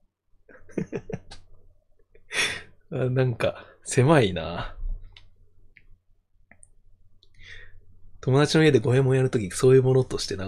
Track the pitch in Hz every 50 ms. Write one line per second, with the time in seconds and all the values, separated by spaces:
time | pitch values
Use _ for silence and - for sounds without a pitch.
0 | _ _ _ _ _ _ _ _ _ - - - - - - - - - 247 -
1 | - - - - - - - - - _ - - - - _ _ _ _ _ _
2 | _ _ _ - - - - - - - - - - - - _ _ - 156 127
3 | 127 127 127 131 131 127 117 - - - - - - - - _ - - - 127
4 | 123 151 165 139 110 92 87 82 80 80 85 82 - - - - - - - -
5 | - - - - - - - _ - _ _ - - - _ _ _ - - _
6 | _ _ _ _ _ _ _ _ _ _ - _ - _ _ - _ - - _
7 | - - - - _ - - - - - - - - - - - - - - -
8 | - - - - - 127 131 143 147 143 - 160 160 151 131 110 - 117 123 135
9 | 135 127 135 131 131 127 - 117 98 87 - - 131 127 131 131 127 131 131 131
10 | 127 - - - - - 98 95 95